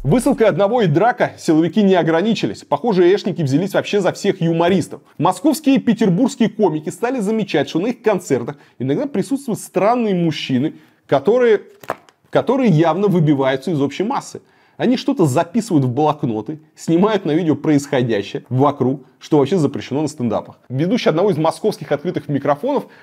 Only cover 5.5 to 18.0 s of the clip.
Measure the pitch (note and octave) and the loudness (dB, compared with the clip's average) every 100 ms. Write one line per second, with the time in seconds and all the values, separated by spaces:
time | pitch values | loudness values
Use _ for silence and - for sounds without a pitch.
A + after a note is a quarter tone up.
5.5 | C4+ C4+ C4+ - G#3+ A3 F3 B3+ - A3+ | 0 2 2 2 2 2 2 0 0 -2
6.5 | - F#3+ D3+ D#3+ E3+ A#3+ C4 G3 A3 G3+ | 2 0 0 -8 -6 -4 -2 -2 -2 -2
7.5 | D#3 C3+ E3 G#3+ A#3 G#3+ F#3 - B2+ B2+ | -2 0 -2 -2 -2 -2 -2 -2 -4 -4
8.5 | C#3+ _ _ C3 D#3+ C#4+ G3 F#3+ C4+ - | -12 _ _ -4 -2 -2 -4 -4 -6 -4
9.5 | F#3+ - - G3 B3 A3 F3+ E3+ D3+ - | -8 -4 0 0 0 0 0 0 -2 -2
10.5 | B2+ D#3 - _ _ - C#3 E3 B3 A#3+ | -2 -2 -6 _ _ -2 0 2 2 4
11.5 | G3+ - - - - _ _ _ C#3+ B2+ | 2 -2 -20 -12 -12 _ _ _ -2 0
12.5 | C#4 A#3+ D3+ E3 E3 G3+ F3 D3+ C#3 C3 | 2 4 4 2 2 2 2 2 2 0
13.5 | C3+ F#3+ D3+ C#3 - G3+ A#3 - - _ | -2 -2 -2 -2 -2 -4 -4 -8 -18 _
14.5 | _ _ - F#3 B3+ - - D#3+ C3 E3+ | _ _ -4 -2 0 -2 0 2 0 -2
15.5 | A#3 - D#3 B2+ A#2+ D3+ D3 B2+ A2 G#2+ | -4 0 0 0 0 0 0 -4 -4 -8
16.5 | D#3 _ - - E3 G3+ G#3 E3 D3+ E3 | -12 _ -12 0 2 2 0 0 0 0
17.5 | C#3 D#3 D3 C#3+ C3+ | -2 0 0 0 -2